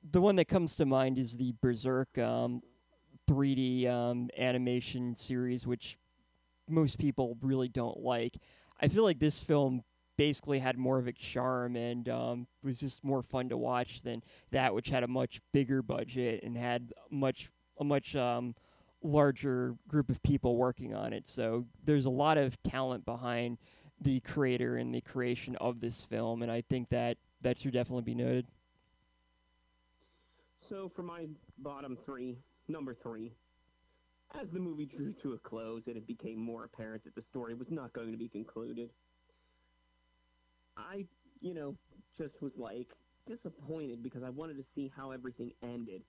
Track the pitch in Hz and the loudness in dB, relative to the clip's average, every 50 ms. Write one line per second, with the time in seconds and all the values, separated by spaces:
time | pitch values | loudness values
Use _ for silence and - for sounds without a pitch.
0 | _ 156 143 180 180 208 196 185 165 - - 190 175 156 - - 160 139 135 131 | _ 4 4 6 6 8 8 6 4 6 4 2 2 2 2 2 4 4 6 6
1 | 131 131 131 127 131 117 117 120 131 123 120 110 - 127 120 113 123 127 131 127 | 4 4 4 2 0 -2 -2 -2 -2 -2 0 2 2 2 2 4 2 0 2 2
2 | 135 - _ - 117 117 117 117 120 120 127 123 - - _ _ _ _ _ _ | 0 0 _ 0 0 2 2 2 0 0 -2 -4 -8 -12 _ _ _ _ _ _
3 | _ _ _ - _ - 147 135 139 139 135 127 131 127 127 127 123 123 123 120 | _ _ _ -4 _ 2 4 6 6 4 4 4 2 2 2 4 4 4 4 2
4 | 120 120 123 123 123 123 - - 123 127 123 123 127 123 123 123 120 - - 127 | 2 0 0 0 -2 -4 -2 0 0 2 2 2 2 2 2 0 0 -2 -4 -4
5 | 123 123 117 - - - 131 123 123 123 123 127 120 120 123 117 - - - _ | -4 -4 -4 -6 -4 -2 -2 0 0 0 0 -2 0 -2 -2 -2 -4 -12 -14 _
6 | _ _ _ _ _ _ _ _ _ _ _ _ _ - 156 160 156 143 - - | _ _ _ _ _ _ _ _ _ _ _ _ _ 0 4 4 4 4 4 2
7 | - 143 127 - 131 120 117 117 127 135 135 131 127 127 117 127 120 113 - - | 0 0 2 2 0 0 0 -2 0 2 2 4 2 0 0 0 -2 -2 -2 -2
8 | - 123 127 117 117 123 - - _ - - - - _ - - - 147 139 202 | 0 0 2 2 2 0 -2 -6 _ -18 -20 -20 -20 _ -6 2 2 4 6 6
9 | 226 208 170 127 147 151 147 - - - 156 147 143 135 127 127 - _ _ _ | 6 6 6 6 4 2 2 0 0 2 4 4 4 4 2 0 -4 _ _ _
10 | _ _ _ - 147 147 143 - - - 143 135 127 131 127 123 127 127 131 131 | _ _ _ 4 4 4 4 0 0 0 0 2 2 0 0 2 2 2 2 2
11 | 127 123 120 - - - - 123 123 127 131 123 123 123 123 120 117 120 120 123 | 2 0 -4 -6 -10 -6 -2 0 0 2 2 0 0 -2 -2 -2 -2 -2 -2 -4
12 | 117 123 120 120 123 120 120 120 120 - _ _ - 139 127 120 - 139 - - | -2 -2 -2 -2 -2 -2 -4 -4 -6 -10 _ _ -6 -4 -4 -2 -4 -6 -6 -6
13 | - 139 135 131 120 - - 131 127 127 123 123 123 120 123 123 123 - - - | -2 0 0 0 -2 -2 -4 -2 -2 -2 -2 -2 0 0 0 0 0 -2 -6 -10
14 | - 120 120 117 - - - - _ _ - 135 131 127 98 110 123 - - 131 | -8 -6 -6 -8 -8 -14 -20 -20 _ _ 0 2 2 4 2 0 0 0 0 0
15 | 123 120 127 131 127 123 - - _ _ - 143 139 123 135 135 127 - - - | 0 2 0 0 0 -2 -4 -10 _ _ 4 4 4 6 2 0 2 0 -2 -2
16 | 110 - 123 131 123 117 113 107 - 113 120 117 120 123 120 120 120 117 - - | -2 -4 -2 0 0 0 0 -2 -4 -6 -6 -4 -2 0 0 -2 -2 -6 -14 -18
17 | - - - 139 139 135 127 - - - _ _ _ _ _ - 143 143 143 139 | -14 -6 -2 0 2 2 0 -2 -6 -18 _ _ _ _ _ -4 0 2 2 2
18 | - - - 143 123 123 120 120 120 123 117 _ _ _ _ _ _ _ _ _ | 0 0 -2 0 0 2 0 0 -2 -4 -8 _ _ _ _ _ _ _ _ _
19 | - 170 143 151 147 139 135 - - 143 127 123 123 123 120 - _ - - 151 | -2 4 6 6 8 6 6 2 0 0 2 2 2 0 -2 -6 _ 0 2 2
20 | 139 - 131 - _ - 139 139 - 127 120 117 127 127 123 - 131 117 110 104 | 4 4 0 0 _ 4 4 6 6 4 4 6 4 4 2 0 -4 -6 -4 -4
21 | 104 117 110 104 - - - - 117 113 110 120 123 117 _ - - 147 151 143 | -4 -4 -4 -6 -8 -8 -6 -2 -2 0 0 0 -2 -4 _ -6 2 4 4 6
22 | 127 135 127 127 143 151 156 151 143 131 131 - _ - - 131 131 131 127 113 | 6 4 2 4 4 4 6 6 4 2 0 -2 _ -4 -2 0 -2 0 -2 -4
23 | - - 117 120 123 120 120 120 120 120 120 113 _ - - - - - _ _ | -4 -6 -6 -4 -4 -2 -2 0 0 -2 -4 -6 _ -20 -20 -20 -20 -20 _ _
24 | - 139 135 131 - - - 151 143 131 123 123 123 120 123 123 120 123 123 120 | 0 2 2 2 0 -2 0 2 2 2 4 2 2 0 0 0 -2 -2 -2 -4
25 | 120 - - 135 123 120 120 120 - - 123 - - 120 123 117 110 117 117 - | -4 -4 -4 -2 0 0 -2 -4 -4 -8 -8 -4 -2 -2 -2 -2 -4 -6 -6 -6
26 | - - 113 110 113 113 117 117 117 117 113 117 117 _ 135 127 120 - - 120 | -8 -6 -4 -2 -2 -2 -2 -2 -2 -2 -2 -4 -2 _ -2 -2 0 0 0 0
27 | 117 120 117 - _ _ _ _ - 131 - - - 139 120 123 123 - 123 123 | 0 0 -2 -4 _ _ _ _ 0 0 0 0 -2 -2 0 0 0 0 -2 -4
28 | 117 117 120 120 123 123 123 127 127 - _ _ _ _ _ _ _ _ _ _ | -4 -2 -2 0 0 2 2 0 0 -2 _ _ _ _ _ _ _ _ _ _
29 | _ _ _ _ _ _ _ _ _ _ _ _ _ _ _ _ _ _ _ _ | _ _ _ _ _ _ _ _ _ _ _ _ _ _ _ _ _ _ _ _
30 | _ _ _ _ _ _ _ _ _ _ _ _ _ - 214 196 190 180 175 - | _ _ _ _ _ _ _ _ _ _ _ _ _ -12 -10 -10 -10 -10 -10 -10
31 | 180 175 170 170 165 156 156 147 _ - - - 135 147 143 139 143 139 127 123 | -10 -10 -8 -10 -10 -12 -12 -16 _ -20 -20 -14 -12 -12 -10 -10 -10 -10 -10 -12
32 | - - 139 127 127 127 123 123 - _ _ _ _ - 151 160 143 131 120 - | -10 -12 -10 -8 -8 -8 -8 -10 -14 _ _ _ _ -10 -8 -8 -8 -10 -10 -10
33 | - 123 117 110 110 117 113 _ _ _ _ _ _ _ _ _ _ _ _ _ | -10 -12 -10 -10 -10 -12 -12 _ _ _ _ _ _ _ _ _ _ _ _ _
34 | _ _ _ _ _ _ - - 269 170 165 185 185 175 160 151 151 139 - 135 | _ _ _ _ _ _ -14 -14 -12 -10 -8 -6 -6 -6 -6 -6 -8 -10 -8 -8
35 | 143 139 208 - - 143 123 110 _ - - 113 113 113 113 117 113 - 117 113 | -8 -8 -8 -8 -8 -8 -8 -8 _ -12 -12 -10 -10 -8 -10 -10 -10 -10 -10 -10
36 | 107 - 120 - - 117 113 113 113 117 117 113 113 117 _ - 110 110 110 113 | -10 -10 -12 -10 -10 -10 -8 -8 -8 -8 -8 -10 -12 -14 _ -14 -12 -10 -10 -12
37 | _ - - - 113 _ _ 131 120 117 117 120 127 - 165 156 131 117 _ 123 | _ -14 -16 -16 -16 _ _ -10 -8 -8 -8 -10 -8 -8 -8 -8 -8 -10 _ -10
38 | 117 113 110 113 120 120 _ 104 113 - - 113 117 120 117 117 120 117 _ _ | -8 -8 -8 -8 -10 -10 _ -10 -10 -10 -10 -10 -10 -8 -8 -10 -10 -12 _ _
39 | _ _ _ _ _ _ _ _ _ _ _ _ _ _ _ _ _ _ _ _ | _ _ _ _ _ _ _ _ _ _ _ _ _ _ _ _ _ _ _ _
40 | _ _ _ _ _ _ _ _ _ _ _ _ _ _ _ - 110 156 190 202 | _ _ _ _ _ _ _ _ _ _ _ _ _ _ _ -18 -16 -12 -10 -12
41 | 196 175 _ _ _ _ _ - - 180 180 165 147 139 139 - _ _ _ - | -12 -12 _ _ _ _ _ -12 -10 -8 -8 -6 -8 -8 -10 -10 _ _ _ -20
42 | - _ _ _ 165 139 - - - 139 - - 123 110 98 117 123 _ - _ | -20 _ _ _ -10 -10 -8 -8 -10 -10 -8 -8 -12 -10 -10 -10 -12 _ -14 _
43 | _ _ _ _ _ - 226 240 _ 180 - - 147 135 160 160 151 135 117 117 | _ _ _ _ _ -14 -14 -12 _ -14 -14 -14 -12 -10 -10 -8 -8 -10 -10 -10
44 | 117 127 - 127 127 127 127 139 156 160 151 135 131 _ _ - 139 135 135 - | -10 -12 -10 -10 -12 -10 -10 -10 -10 -10 -10 -12 -14 _ _ -8 -8 -8 -8 -12
45 | 135 135 131 131 123 127 123 _ 117 120 - _ - 120 120 120 117 110 95 92 | -12 -12 -12 -10 -10 -12 -10 _ -12 -12 -12 _ -12 -10 -8 -8 -10 -10 -12 -14
46 | - | -16